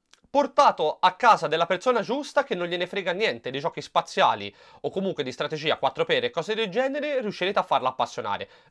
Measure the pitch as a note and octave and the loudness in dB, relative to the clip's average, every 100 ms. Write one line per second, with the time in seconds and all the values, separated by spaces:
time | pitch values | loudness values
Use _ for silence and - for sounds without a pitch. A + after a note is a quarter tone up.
0 | _ _ _ C4+ C#4+ - C4+ - D#3 - | _ _ _ 0 2 4 4 4 0 2
1 | F#3+ - B3 G3 D#3 D#3+ E3 F#3 B3 A#3+ | 2 4 6 6 4 2 2 0 0 0
2 | E3+ C4 C#4+ - C#4+ F#3 F3 F3 F3 G3 | 0 -4 -2 -2 0 -2 -4 -4 -4 -4
3 | F#3 F3+ G#3+ A#2 B2+ D3 D#3 - - - | -4 -2 -2 -2 -6 -6 -6 -6 -4 -2
4 | - - D#3+ A2+ G2+ - - - C#3 F#3 | -2 2 2 2 -4 -12 -20 -10 -8 -4
5 | F#3+ D#3 C3 - D3 D#3 D3+ B2 C3+ - | -4 -4 -6 -6 -6 -4 -2 0 0 0
6 | D#3+ D3 A#2+ - E3 G#3+ A3 F#3 C4+ C#4 | 0 0 0 -2 -4 -4 -4 -2 -2 -2
7 | D4 C#4 G#3+ F#3+ F3+ G#3 F#3 C#3 B2+ - | -4 -2 -4 -4 -2 0 0 0 0 -2
8 | A#2 - A2 G2+ G2+ - _ | -4 -4 -6 -6 -8 -16 _